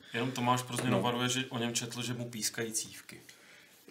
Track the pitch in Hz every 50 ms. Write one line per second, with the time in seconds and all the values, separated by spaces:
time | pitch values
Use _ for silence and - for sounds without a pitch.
0 | - - - 117 131 131 127 127 123 123 127 123 - - 123 123 127 127 123 117
1 | 110 120 117 117 123 123 123 127 127 - 135 120 117 120 117 - 131 123 - 123
2 | 120 120 123 117 123 120 - 107 107 - - - 113 110 107 - - 95 - -
3 | - - - - - - - - - - - - - - - - - -